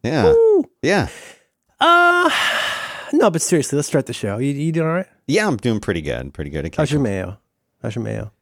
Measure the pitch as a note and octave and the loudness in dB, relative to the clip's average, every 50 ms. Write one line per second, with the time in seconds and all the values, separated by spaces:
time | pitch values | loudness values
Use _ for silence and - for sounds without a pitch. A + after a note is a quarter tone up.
0 | - A#2+ D3 D3+ G#2+ A#4+ A#4 A#4 A4+ A4 G#4+ F#4+ C#4+ - _ _ - C#3+ G3 G3 | -4 -2 -2 2 4 4 6 6 6 6 4 2 0 -2 _ _ -2 0 2 2
1 | B2+ - - - - - - _ _ _ _ _ _ _ _ _ - D#4+ E4+ F4 | 0 -2 -6 -14 -20 -20 -20 _ _ _ _ _ _ _ _ _ 2 4 6 6
2 | F4 F4 F4 F4 F4+ D#4+ - - - - - - - - - - - - - - | 6 4 4 4 2 2 0 0 -2 -2 -2 -2 -4 -4 -6 -8 -10 -12 -14 -14
3 | - - - D4+ D#4 G#3 D#3+ D#3+ - - F3+ D#3+ C3+ - - C#3+ D3 - - D3 | -10 -2 2 4 4 4 2 0 0 2 2 2 2 0 -2 -2 -2 0 0 0
4 | B2+ - A2+ - - G#2 G2 A2 C3 C#3 C#3+ C#3 D3 E3 D#3+ E3 D#3+ D#3+ E3 F3+ | 0 0 -6 -6 -4 -4 -4 -2 -2 -2 -2 -2 -2 -2 0 0 -2 0 -2 -4
5 | F#3+ _ _ _ _ - C#3+ G#3+ G#3+ G#3 D3 G#2 - B2 A2+ G#2 - - G2 E2+ | -4 _ _ _ _ -2 0 2 2 2 0 0 0 -2 -2 0 -2 -2 -4 -2
6 | D#2 C#2+ B1 A#1 B1+ C#2+ - - D2+ C#2+ C#2+ D#2 D2 E2 - - D#3 C#3 D3 D3 | -2 -4 -6 -6 -6 -10 -10 -10 -10 -6 -6 -4 -6 -4 -2 -2 -2 0 0 -2
7 | C#3 A2 G2 F#2+ F#2 F#2 G2+ - _ _ _ _ _ _ _ _ - A#2 G#2 A#2+ | 0 -2 -2 -4 -6 -8 -10 -14 _ _ _ _ _ _ _ _ -10 -8 -6 -6
8 | A2+ G#2+ G#2+ G#2+ G#2+ A2 _ _ | -6 -6 -6 -6 -8 -10 _ _